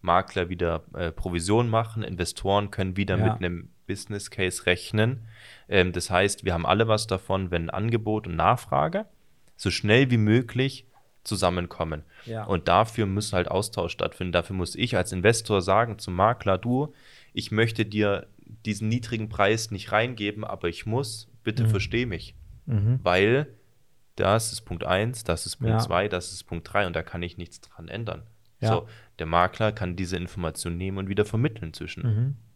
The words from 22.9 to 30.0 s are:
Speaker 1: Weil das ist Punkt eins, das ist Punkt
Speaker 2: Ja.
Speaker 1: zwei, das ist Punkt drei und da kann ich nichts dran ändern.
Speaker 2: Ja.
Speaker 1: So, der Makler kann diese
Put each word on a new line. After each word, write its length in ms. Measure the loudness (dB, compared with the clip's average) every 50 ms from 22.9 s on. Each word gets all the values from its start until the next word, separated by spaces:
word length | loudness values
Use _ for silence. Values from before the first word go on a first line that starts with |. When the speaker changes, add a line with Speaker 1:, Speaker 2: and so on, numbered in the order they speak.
| 2 2 4
Speaker 1:
Weil 440 | 4 6 6 6 6 6 4 2 -2 -8 _ _ _ _ _ _ _ _ _ _ _ _
das 360 | 0 2 4 4 4 2 -2 -6
ist 80 | -10
Punkt 220 | -10 -8 -8 -6 0
eins, 380 | 0 2 2 2 0 -2 -6 -2
das 220 | -2 -2 -2 -2
ist 120 | -8 -8 -2
Punkt 140 | 0 2 2
Speaker 2:
Ja. 60 | 2
Speaker 1:
zwei, 280 | 2 2 2 2 2 2
das 240 | -2 -4 -4 -6 -12
ist 100 | -14 -12
Punkt 260 | -8 -8 -8 -8 -2
drei 160 | 0 0 0 0
und 80 | -2
da 80 | -4 -6
kann 180 | -4 -6 -6 -6
ich 140 | -6 -8 -10
nichts 240 | -14 -14 -16 -20
dran 260 | -20 -20 _ -20 -16 -12
ändern. 340 | -10 -8 -6 -6 -8 -10 -12 -20 -20 _ _ _ _ _
Speaker 2:
Ja. 80 | 0 0
Speaker 1:
So, 180 | 0 0 -2 -6 -18 -20 -20 _ _ -8
der 60 | -4 0
Makler 440 | 4 4 4 4 2 0 0 0
kann 240 | 0 0 -4 -4 -4
diese 220 | -4